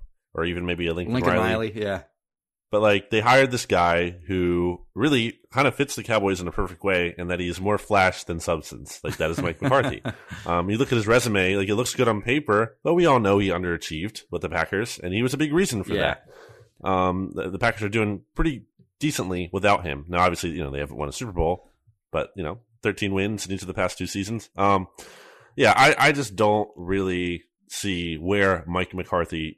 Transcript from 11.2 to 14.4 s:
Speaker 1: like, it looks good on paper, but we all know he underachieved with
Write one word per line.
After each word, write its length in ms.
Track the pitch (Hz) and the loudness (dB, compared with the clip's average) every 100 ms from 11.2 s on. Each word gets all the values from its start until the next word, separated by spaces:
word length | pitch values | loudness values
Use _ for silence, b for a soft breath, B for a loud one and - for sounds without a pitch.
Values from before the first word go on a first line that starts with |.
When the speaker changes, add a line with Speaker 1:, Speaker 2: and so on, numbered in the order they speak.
| 117 101 92 101 | 4 2 2 2
Speaker 1:
like, 120 | 98 | 0
it 80 | 104 | 0
looks 180 | 120 | -2
good 140 | - 117 | 0 0
on 140 | 107 | 0
paper, 560 | 117 143 147 104 113 - | 0 -2 2 2 2 -2
but 100 | 143 | 0
we 120 | 175 165 | 4 6
all 140 | 127 | 4
know 180 | 98 101 | 6 4
he 100 | 98 | 4
underachieved 720 | 87 90 82 - 78 101 - - | 0 -2 -4 -4 -6 -8 -10 -8
with 120 | 82 | -6